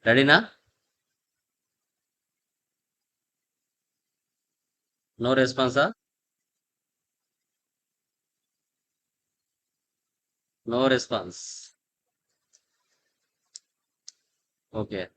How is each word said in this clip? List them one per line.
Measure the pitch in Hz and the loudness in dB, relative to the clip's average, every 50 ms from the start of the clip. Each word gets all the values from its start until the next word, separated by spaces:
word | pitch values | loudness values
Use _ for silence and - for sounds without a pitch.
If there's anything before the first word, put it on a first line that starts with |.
| - | 2
రెడీనా? | 113 117 131 139 143 147 190 226 - _ _ _ _ _ _ _ _ _ _ _ _ _ _ _ _ _ _ _ _ _ _ _ _ _ _ _ _ _ _ _ _ _ _ _ _ _ _ _ _ _ _ _ _ _ _ _ _ _ _ _ _ _ _ _ _ _ _ _ _ _ _ _ _ _ _ _ _ _ _ _ _ _ _ _ _ _ _ _ _ _ _ _ _ _ _ _ _ _ _ _ _ _ - | 4 4 4 6 6 4 4 4 -2 _ _ _ _ _ _ _ _ _ _ _ _ _ _ _ _ _ _ _ _ _ _ _ _ _ _ _ _ _ _ _ _ _ _ _ _ _ _ _ _ _ _ _ _ _ _ _ _ _ _ _ _ _ _ _ _ _ _ _ _ _ _ _ _ _ _ _ _ _ _ _ _ _ _ _ _ _ _ _ _ _ _ _ _ _ _ _ _ _ _ _ _ _ -4
No | 117 123 | -2 0
రెస్పాన్సా? | 131 131 131 127 - - 131 127 127 139 151 202 233 _ _ _ _ _ _ _ _ _ _ _ _ _ _ _ _ _ _ _ _ _ _ _ _ _ _ _ _ _ _ _ _ _ _ _ _ _ _ _ _ _ _ _ _ _ _ _ _ _ _ _ _ _ _ _ _ _ _ _ _ _ _ _ _ _ _ _ _ _ _ _ _ _ _ _ _ _ _ _ _ _ _ _ _ _ _ _ _ _ _ _ _ _ _ | 2 2 2 0 0 -2 -2 0 2 2 0 0 -2 _ _ _ _ _ _ _ _ _ _ _ _ _ _ _ _ _ _ _ _ _ _ _ _ _ _ _ _ _ _ _ _ _ _ _ _ _ _ _ _ _ _ _ _ _ _ _ _ _ _ _ _ _ _ _ _ _ _ _ _ _ _ _ _ _ _ _ _ _ _ _ _ _ _ _ _ _ _ _ _ _ _ _ _ _ _ _ _ _ _ _ _ _ _
No | 117 117 123 135 | -6 -2 0 2
రెస్పాన్స్. | 131 131 120 - - 120 104 90 90 87 - - - - - - - _ _ _ _ _ _ _ _ _ _ _ _ _ _ _ _ _ _ _ _ _ _ _ _ _ _ _ _ _ _ _ _ _ _ _ _ _ - _ _ _ _ _ _ _ _ _ - _ _ _ _ _ _ _ _ _ _ _ _ | 2 2 0 -2 -4 -6 -6 -6 -10 -16 -18 -18 -18 -20 -20 -20 -20 _ _ _ _ _ _ _ _ _ _ _ _ _ _ _ _ _ _ _ _ _ _ _ _ _ _ _ _ _ _ _ _ _ _ _ _ _ -20 _ _ _ _ _ _ _ _ _ -20 _ _ _ _ _ _ _ _ _ _ _ _
ఓకే. | - 110 104 101 104 95 90 - _ | -10 -10 -10 -8 -8 -10 -12 -12 _